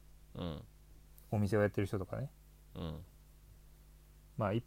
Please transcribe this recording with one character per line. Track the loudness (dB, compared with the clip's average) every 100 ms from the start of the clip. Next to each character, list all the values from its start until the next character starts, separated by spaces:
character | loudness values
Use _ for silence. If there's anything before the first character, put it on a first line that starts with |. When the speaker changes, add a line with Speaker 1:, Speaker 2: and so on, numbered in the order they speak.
| -18 -20 -14 -6
Speaker 1:
う |
ん。 | -6 -6 -12 -20 -20 -20 -20 -20 -2
Speaker 2:
お | 2
店 | 4 6
を |
や | 6
っ |
て | 4
る | 0
人 | 0
と | -2
か | -4
ね。 | -4 -8 -20 -20 -14 -8
Speaker 1:
う |
ん。 | -6 -6 -10 -18 -20 -20 -20 -20 -20 -20 -20 -20 -20 -20 -10 0
Speaker 2:
ま | 2
あ、 |
一 | 2